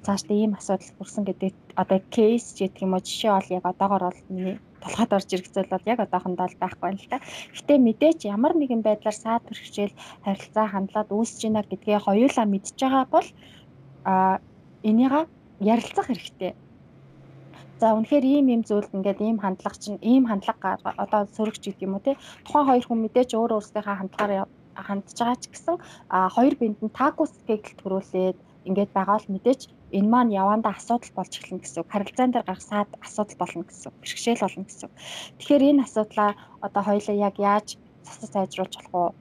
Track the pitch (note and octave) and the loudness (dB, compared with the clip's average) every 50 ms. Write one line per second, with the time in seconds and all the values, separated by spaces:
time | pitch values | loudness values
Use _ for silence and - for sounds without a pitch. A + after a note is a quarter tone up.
0 | - - G3+ F#3+ - - G#3 G#3 A3 A3+ G3+ - - - G3 F#3+ - - - _ | -2 -2 -2 -2 -2 -2 0 0 2 0 -2 -4 -4 -4 -4 -4 -4 -12 -18 _
1 | G3 - - - G3+ F#3+ F#3 - - F#3+ - - - - - - F#3 - F#3+ F#3+ | -18 -10 -6 -6 -4 -4 -4 -4 -4 -6 -6 -8 -20 -8 -4 -4 0 2 2 0
2 | - - - A#3+ A3 G#3+ A#3 A#3 - - - - G3 F#3+ - - G3 F#3+ F#3+ F#3 | 0 -2 0 4 4 4 4 2 -2 -6 -8 -6 -6 -6 -4 -4 -2 -2 -2 -2
3 | F#3+ - - - - A3 G3+ F#3+ G3 - F#3 F3+ F3+ F3+ F3+ - F#3+ G3 G3+ F#3+ | -2 -6 -8 -2 0 2 2 2 2 -2 -6 -4 -4 -4 -2 0 0 0 2 0
4 | F#3 F3+ F3 - - - F#3+ F#3 F#3 F#3 G3+ A#3+ - - - - - - - - | 0 -2 -6 -8 -14 -12 -8 -6 -6 -6 -6 -8 -12 -20 -20 -18 -12 -10 -2 -2
5 | A3+ - G#3 G3 G3 - - F3+ F#3 - - G3 F#3+ - F#3+ F#3 - G#3 A#3+ A#3+ | 0 2 2 0 0 -2 -6 -6 -6 -6 -4 -4 -4 -2 -4 -6 -2 -2 -2 -2
6 | G#3 F3+ - F3+ - F#3+ F3+ F3 F#3 F3+ - - F#3 F#3 - - - F3 G3 G3 | -2 -2 -2 -4 -4 -4 -4 -4 -4 -6 -4 -6 -6 -6 -6 -6 -6 -6 -6 -6
7 | - - A#3+ C4+ - - - - - - - - - - D4 C#4+ B3+ A3+ A3 - | -8 -8 -8 -8 -8 -12 -16 -16 -18 -18 -20 -16 2 4 6 6 6 4 4 4
8 | C#4+ D#4 E4 D#4+ - G#3 G3+ G#3 A#3+ D#4 F4 E4 D4 B3+ B3 A3+ G#3+ A3+ G#3+ G#3 | 4 4 4 2 -2 -6 -2 2 2 2 2 2 0 0 -2 0 2 0 0 0
9 | - A3 G#3+ - - A3+ A3+ A#3 - - A3+ - - - - - G3+ G3+ - - | -2 -6 -6 -4 -2 -2 -2 -2 -2 -6 -16 -16 -16 -12 -4 -4 -4 -4 -4 -10
10 | - - - - - G3+ G3 G3 - - - G#3+ G#3+ G#3 G3 G3 G3 G3 - G#3+ | -20 -20 -20 -8 -4 -4 -4 -4 -6 -6 -2 -2 -2 0 -2 -4 -6 -2 -4 -4
11 | G#3+ - G3+ G#3 A3+ - - - - A3 A3 G#3+ G#3 - G3 F#3 - - G#3 G#3 | -4 -2 -2 -2 -2 -4 -4 -6 -2 -2 -2 -2 -2 -4 -10 -8 -2 0 0 0
12 | G3+ - G3 G#3 A#3+ C#4+ - - A3+ G#3 G3 G3 - - - - C4+ C4 C4 C4+ | 2 2 4 4 4 4 4 2 0 0 0 -2 -4 -8 -6 -2 -2 2 2 2
13 | C4 - - E4 G4 - - - - - - - - - - - - - - - | 2 4 2 2 2 0 -12 -20 -20 -20 -20 -20 -20 -20 -20 -20 -20 -20 -20 -8
14 | - F#3+ F#3+ F#3 F#3+ F#3+ F#3+ - - - - - - - - - - A3 G#3+ A3+ | -2 0 2 4 4 2 2 0 -4 -14 -20 -20 -20 -20 -20 -4 0 2 4 4
15 | B3+ C4+ C4 D4+ E4 - - - _ - - - G3+ G#3 A3+ B3 A#3+ - - F#4+ | 4 4 2 0 0 -2 -8 -20 _ -20 -10 -2 2 2 2 2 0 -2 -6 -6
16 | - - B3 - - - - - F#3+ F3 - - - - - - - - - - | -4 -4 -6 -8 -8 -18 -12 -8 -8 -8 -8 -10 -20 -20 -20 -20 -20 -20 -20 -20
17 | - - - - - - - - - - - - - - - - A3+ A3+ A3 A3 | -20 -20 -20 -20 -20 -20 -20 -20 -20 -20 -20 -20 -20 -20 -4 2 2 2 4 2
18 | A3 - D4 D4 C4 C4 C#4 D4 C#4 C4 A#3+ A3+ A3 - G#3+ G#3 G#3 - - F#3+ | 2 2 2 2 4 4 4 4 4 4 4 2 0 0 -2 -2 -2 -2 -6 -4
19 | F#3+ G3+ G3 G3 G#3 A3 A3+ G#3+ G3+ F#3+ F#3+ - - G3+ - - - G#3 G3+ F3+ | -2 -2 -2 -2 -2 -2 -2 -2 -2 -4 -4 -4 -6 -10 -8 -8 -12 -12 -12 -4
20 | - A3 B3 C4+ C4 A3+ G#3+ G3 - - A3 - - F#3+ G3 - _ G3 - - | 2 4 6 6 6 4 0 -2 -2 -4 -6 -4 -2 -4 -4 -2 _ -8 -6 -6
21 | G3+ - - G#3 G3+ G3+ - - A3 G#3+ G#3+ - - G#3 F#3+ _ G3+ F#3+ F#3+ G3 | -4 0 0 0 0 0 -2 -4 -4 -4 -4 -6 -10 -10 -10 _ -6 -6 -6 -2
22 | - C4+ C4+ - - - - - _ - - D4 D4 C4+ B3+ B3 B3 - A#3+ A3+ | -2 -2 -4 -4 -8 -20 -20 -20 _ 0 2 2 4 6 4 2 2 0 -2 -2
23 | A3 G#3+ - B3 B3 A#3+ - A3 A3+ A#3 A#3 G#3+ G#3 - _ G#3+ G#3 G#3 G3+ F#3+ | -2 0 2 2 0 2 0 -2 0 0 -2 -2 -4 -6 _ -8 -6 -6 -6 -6
24 | F#3+ F#3 - - G#3+ G3+ G3+ F#3+ G3 - - - - - - - F#3+ - G3+ G3 | -6 -10 -4 -4 -2 -2 0 -2 -4 -6 -10 -20 -20 -20 -18 -18 -8 -6 -6 -6
25 | G3+ - - - A#3 A#3 B3 B3 - - - - - - E4+ F4+ - - - - | -6 -10 -6 -4 -2 -2 -2 -4 -6 -18 -18 -10 -4 -4 -4 -4 -6 -16 -20 -20
26 | - _ - F#3 F#3 F#3 - A3+ A#3+ C#4+ D4 - A#3+ A3 G#3 - G#3+ G#3+ - - | -8 _ 0 2 2 2 2 4 4 4 4 2 -2 -2 -2 -4 -6 -8 -2 0
27 | B3+ D4 D4+ - D#4+ C#4+ - _ _ - A3 G#3+ - - - - - G3 F#3+ F#3+ | 0 0 2 0 -2 -4 -4 _ _ -4 -4 -4 -4 -12 -20 -12 -8 -4 -4 -4
28 | F#3+ - - F#3 F#3 F#3 F#3 - - - - - - F#3 F#3+ G3 G3+ G3+ - G3 | -4 -4 -4 0 0 0 -2 -4 -12 -20 -20 -16 -6 -4 0 0 0 0 0 -2
29 | F#3+ G3 G3+ G#3+ - - G3 F#3+ - A#3+ C4 - - - - _ - - - G3+ | 2 2 0 0 0 -4 -8 -2 2 0 0 0 -2 -20 -20 _ -16 -4 0 2
30 | G3 G#3+ A#3 B3 B3 A#3 G3+ F#3+ F#3+ G3 G#3 A3+ A3+ A3 F#3+ - - - A#3 A#3+ | 2 4 4 4 4 4 2 2 2 2 2 2 0 -2 -4 -4 -4 -2 -2 -2
31 | - - _ - F3+ - - - - - F#3+ F#3 - - - E3+ E3+ - - G#3 | -2 -8 _ -8 -8 -8 -10 -16 -14 -12 -12 -12 -12 -10 -10 -10 -10 -4 -4 -6
32 | G3 - - - B3+ B3+ B3 A#3+ - - F#3 - - - G#3+ G#3 G3+ - - - | -4 -4 -2 0 0 2 2 -2 -4 -4 -8 -10 -10 -6 -4 -4 -4 -4 -8 -20
33 | - - - - G#3 - - - F3+ F3 - F3 E3 - - - - B2+ - - | -20 -12 -6 -6 -6 -6 -4 -6 -6 -6 -6 -10 -12 -12 -16 -20 -20 -20 -20 -16
34 | - - - - - A#3+ A#3 - G#3+ F#3 - - G3 - - - - - _ - | -14 -14 -12 -6 -2 -2 -2 0 -2 -4 -4 -8 -14 -14 -14 -20 -20 -20 _ -20
35 | - - - - - - - - - - D4 C#4+ C4+ C#4+ D4 C#4 B3 - - A3 | -20 -18 -16 -16 -18 -18 -20 -20 2 4 4 6 6 6 6 4 4 2 -2 -4
36 | G#3+ G#3+ - G#3+ G#3 G#3 G#3 - - - - - - G3+ - G3+ G3 G#3+ G3+ G3+ | -4 -2 0 0 0 0 0 -2 -12 -20 -18 -12 -12 -4 -4 -2 0 2 0 0
37 | G3+ - G#3 G3+ G3+ G3+ G3 - G3+ G3+ G3+ G#3+ G#3 - - - - - _ - | 0 -2 -2 0 0 0 0 0 0 2 2 2 0 -4 -16 -18 -18 -20 _ -20
38 | - - - - - A3+ - G3+ F#3+ F#3+ - - F#3+ F#3+ - - - - - F3+ | -20 -20 -18 -16 -18 -6 -4 -4 -4 -4 -4 -8 -8 -8 -8 -18 -16 -6 -2 -2
39 | F3 E3+ - - | -2 -2 -2 -6